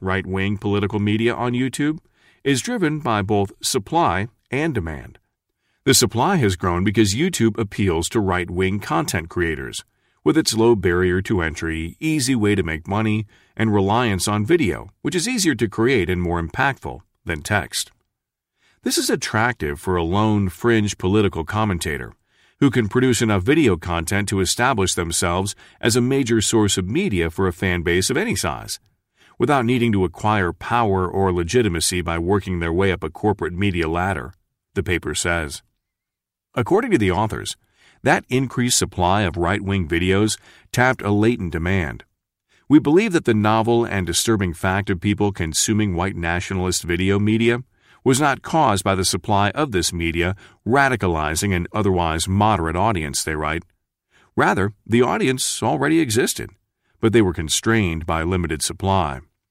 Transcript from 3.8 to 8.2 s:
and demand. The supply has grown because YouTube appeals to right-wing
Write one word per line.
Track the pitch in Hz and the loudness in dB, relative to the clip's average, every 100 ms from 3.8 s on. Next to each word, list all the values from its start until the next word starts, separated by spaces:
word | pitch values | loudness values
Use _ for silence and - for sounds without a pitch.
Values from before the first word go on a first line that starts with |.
| 104 165 151 87 110 - _ | -2 0 2 0 -4 -10 _
and | 127 160 | -4 -2
demand. | 120 80 71 60 - _ _ _ _ _ _ | -2 -6 -10 -14 -20 _ _ _ _ _ _
The | - | 2
supply | 131 110 117 147 196 | 2 2 0 0 2
has | 107 92 | 0 0
grown | 95 87 | -2 0
because | 98 107 107 | 0 2 2
YouTube | 104 185 - 113 107 | 2 -2 2 0 0
appeals | 107 - 98 82 85 | -6 -2 0 0 0
to | |
right-wing | 117 | 0